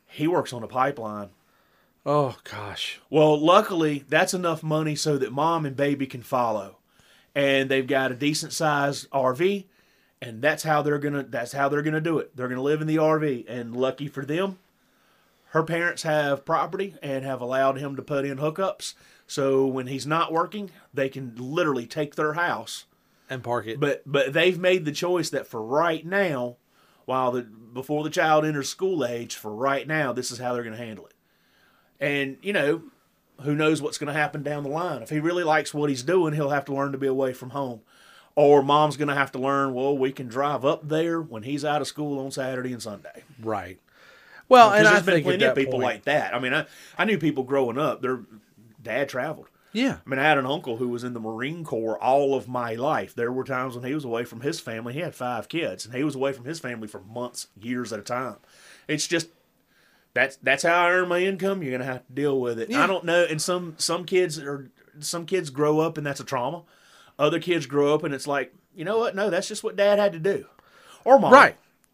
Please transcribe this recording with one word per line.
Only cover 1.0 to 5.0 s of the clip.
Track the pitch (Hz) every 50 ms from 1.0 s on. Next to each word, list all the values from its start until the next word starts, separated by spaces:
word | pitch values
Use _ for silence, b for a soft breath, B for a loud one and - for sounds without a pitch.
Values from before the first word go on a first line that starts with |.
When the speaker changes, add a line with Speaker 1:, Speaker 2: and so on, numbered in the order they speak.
| 110 107 107 104 101 95 _ _ _ _ _ _ _ _ _ _ _ _ _ _ -
Speaker 2:
Oh, | 139 147 147 139 123 - - -
gosh. | - 104 107 104 101 95 - - - - - _ -
Speaker 1:
Well, | 135 156 151 156 151 147
luckily, | 151 165 180 214 208 202 190 165 160 151 147 139 139 -
that's | 151 156 185 185 196
enough | 185 180 170 160 156
money | 156 156 151 156 156 151 151
so | -